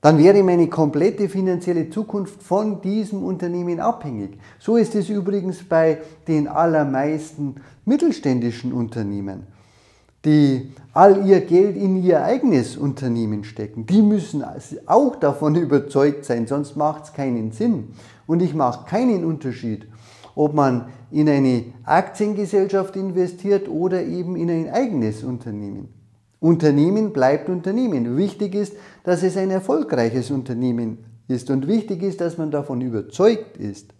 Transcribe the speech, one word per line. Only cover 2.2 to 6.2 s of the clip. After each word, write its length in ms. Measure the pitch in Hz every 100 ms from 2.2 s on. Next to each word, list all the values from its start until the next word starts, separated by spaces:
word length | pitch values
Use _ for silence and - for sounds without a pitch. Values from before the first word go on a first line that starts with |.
| 190 -
von 400 | - 190 214 202
diesem 440 | 185 208 214 196
Unternehmen 560 | 185 180 175 175 175 170
abhängig. 580 | 202 233 151 113 98 - - -
So 160 | - 233
ist 180 | 220
es 140 | 214 170
übrigens 560 | 208 185 202 185 180
bei 340 | - 165 160 156 - -